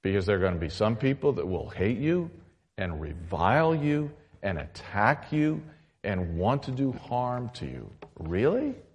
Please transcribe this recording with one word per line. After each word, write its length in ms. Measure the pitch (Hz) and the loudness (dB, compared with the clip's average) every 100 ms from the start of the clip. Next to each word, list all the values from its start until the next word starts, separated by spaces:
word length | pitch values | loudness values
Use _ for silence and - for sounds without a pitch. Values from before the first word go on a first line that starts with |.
Because 240 | 98 98 95 | 2 0 2
there 100 | 98 | 4
are 40 | |
gonna 160 | 92 87 | 2 0
be 120 | 82 | -4
some 280 | - 107 113 | 0 0 2
people 360 | 131 139 151 | 0 2 0
that 140 | 107 80 | 0 -2
will 220 | 85 - | -2 -4
hate 300 | - 98 117 | 0 0 2
you 320 | 147 180 170 - - _ _ - | 0 0 -2 -10 -20 _ _ -6
and 240 | 92 78 | -4 -4
revile 720 | 76 73 - 78 87 139 160 | -6 -8 -6 2 4 6 4
you 380 | 160 147 147 147 - - - | 2 2 0 -2 -8 -20 -6
and 140 | 98 82 | -4 -4
attack 760 | - - - 101 107 151 - | -8 -14 -6 4 4 4 0
you 280 | 156 151 156 - - _ _ | 0 2 0 -8 -20 _ _
and 340 | - 92 87 82 | -4 -2 -2 0
want 240 | 98 139 | 2 2
to 80 | 135 | -2
do 220 | 127 135 | -2 -2
harm 580 | 120 - 123 123 123 123 | -2 -6 -4 -2 -4 -6
to 120 | - 67 | -8 -10
you. 240 | 64 50 - - - | -8 -12 -16 -20 -12
Really? 580 | 78 90 135 233 294 254 - | -4 2 4 2 -2 -6 -14